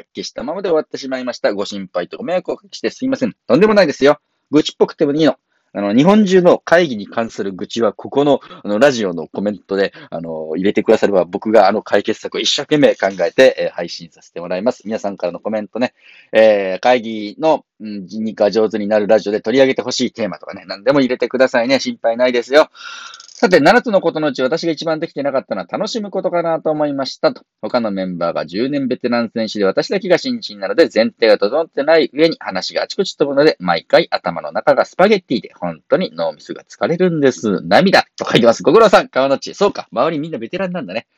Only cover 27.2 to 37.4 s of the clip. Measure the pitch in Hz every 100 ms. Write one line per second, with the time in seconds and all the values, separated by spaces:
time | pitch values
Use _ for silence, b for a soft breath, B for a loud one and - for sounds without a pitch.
27.2 | 160 127 _ _ 107 123 113 95 92 87
28.2 | 85 78 76 90 131 143 135 123 120 120
29.2 | 113 117 110 107 98 95 160 202 180 165
30.2 | 135 120 - 104 95 107 147 107 113 -
31.2 | 113 101 101 139 165 - 139 165 147 131
32.2 | 165 147 107 95 - 80 - - 190 -
33.2 | 143 139 156 - 90 85 - 143 170 -
34.2 | 90 82 76 87 - 127 101 - 190 208
35.2 | - 120 - - 87 80 - 147 185 80
36.2 | 82 76 - 82 - - 101 165 180 165
37.2 | 139 -